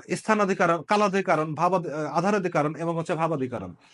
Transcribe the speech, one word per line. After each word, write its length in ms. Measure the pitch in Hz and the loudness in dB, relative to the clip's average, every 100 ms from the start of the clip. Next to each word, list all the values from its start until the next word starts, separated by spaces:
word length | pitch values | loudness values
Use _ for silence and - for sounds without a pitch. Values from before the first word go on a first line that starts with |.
| - 180 | -2 -4
স্থানাধিকরণ, 640 | - 214 196 196 175 170 | 0 2 2 2 2 2
কালাধিকরণ, 760 | 143 208 208 196 190 156 156 147 | 2 2 4 2 2 2 0 0
ভাবাধি-, 380 | 180 185 165 | 0 0 -2
আহ, 240 | 147 151 160 | -4 -2 0
আধারাধিকরণ 580 | 190 214 180 170 147 156 | 2 0 0 0 0 -2
এবং 220 | 165 165 | -4 -4
হচ্ছে 180 | 165 160 | -2 -2
ভাবাধিকরণ। 560 | 165 151 127 113 92 80 _ | 0 -2 -4 -6 -10 -14 _